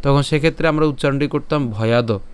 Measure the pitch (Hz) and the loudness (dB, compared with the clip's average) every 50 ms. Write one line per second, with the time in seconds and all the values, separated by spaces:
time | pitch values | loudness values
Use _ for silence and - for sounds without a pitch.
0 | - 143 139 143 139 - 160 151 143 165 156 - 170 165 151 156 156 151 139 - | 2 4 2 2 2 2 0 2 2 0 0 2 0 0 2 2 0 0 0 0
1 | - 143 139 139 147 139 - 147 143 - 156 151 139 120 107 101 113 113 117 117 | -2 0 0 0 -2 -2 -2 -4 -4 -2 -2 -2 -2 -2 -2 -2 0 2 2 2
2 | 120 113 110 95 - - | 2 0 -2 -4 -4 -10